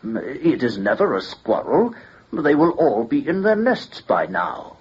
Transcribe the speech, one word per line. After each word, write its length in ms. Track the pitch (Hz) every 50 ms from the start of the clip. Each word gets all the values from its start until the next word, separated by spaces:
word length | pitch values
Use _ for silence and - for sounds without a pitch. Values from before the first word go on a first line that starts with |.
| -
Mm, 400 | 110 113 101 - - 139 147 156
it 180 | 170 143 - 127
is 140 | 120 107
never 380 | 98 98 101 110 - 196 196 127
a 60 | 95
squirrel. 720 | 92 - - - _ - 107 80 - - 117 165 226 240 226 - - - - - _ _ -
They 220 | - 151 147 151
will 160 | 147 160 170
all 320 | - - 165 151 110 104 117
be 240 | 113 143 147 143
in 140 | 156 170 190
their 140 | 190 214 220
nests 460 | 208 220 247 240 - - - - -
by 240 | - - 190 175 -
now. 520 | - - 85 90 85 - - - - - -